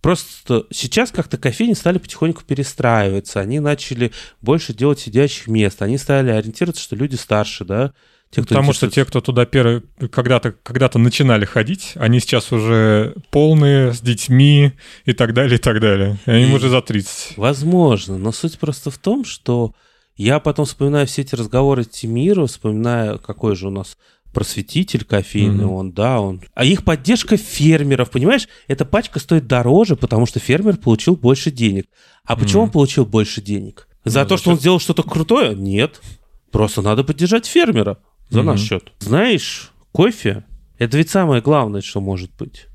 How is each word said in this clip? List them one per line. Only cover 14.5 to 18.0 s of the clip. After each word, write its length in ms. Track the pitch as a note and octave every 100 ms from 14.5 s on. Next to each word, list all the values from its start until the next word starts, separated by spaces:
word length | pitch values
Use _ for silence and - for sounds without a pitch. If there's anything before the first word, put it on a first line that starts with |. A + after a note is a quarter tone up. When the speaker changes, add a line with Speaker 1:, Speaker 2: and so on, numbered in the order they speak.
| C#3+ C#3+ - - - -
Speaker 2:
и 80 |
так 220 | - A#2 A#2
далее, 220 | C3+ A#2
и 40 |
так 180 | - A2
далее. 380 | G#2+ G2 G2 G#2 -
И 60 |
им 180 | A#2 B2+
Speaker 1:
И 40 | C3+
Speaker 2:
уже 140 | C3
за 120 | B2
тридцать. 560 | - G#2+ F#2+ - - -
Speaker 1:
Возможно, 800 | A2+ C#3 D3+ F3+ D#3+ G#2